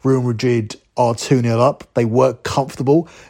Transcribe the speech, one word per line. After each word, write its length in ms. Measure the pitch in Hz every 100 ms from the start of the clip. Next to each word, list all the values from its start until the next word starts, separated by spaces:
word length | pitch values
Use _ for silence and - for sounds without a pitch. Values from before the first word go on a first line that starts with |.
Real 180 | 135 131
Madrid 540 | 123 110 127 117 107 - _ -
are 180 | 120 113
two 260 | - 131
nil 200 | 117 113
up. 240 | 131 - -
They 120 | 123 117
were 280 | 120 131
comfortable. 720 | 120 - - 135 - 131 160 165 - -